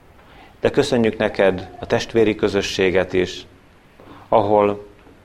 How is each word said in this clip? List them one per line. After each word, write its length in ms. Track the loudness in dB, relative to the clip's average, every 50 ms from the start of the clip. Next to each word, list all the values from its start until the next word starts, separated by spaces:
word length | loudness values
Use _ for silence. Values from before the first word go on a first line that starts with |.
| -20 -20 -20 -20 -20 -20 -20 -20 -20 -20 -10 -4
de 100 | -2 -2
köszönjük 460 | 0 0 0 0 2 0 0 0 0
neked 540 | -2 -2 -2 0 2 2 2 2 0 -6 -12 -16 -14
a 80 | -8
testvéri 480 | -4 -4 -4 -2 0 2 2 2 2 2
közösséget 760 | 0 -2 -2 0 -2 -4 -4 -2 0 0 2 2 0 0 0 0
is, 340 | -2 -2 -2 -4 -12 -16 -20 -20 -20 _ -20 -20 -20 _ _ _ -20 -20 -20 -20 -16 -4 0
ahol 580 | 2 2 2 4 4 4 4 2 0 -4 -8 -18 -20 -20 -20 -20 -20 -20 -20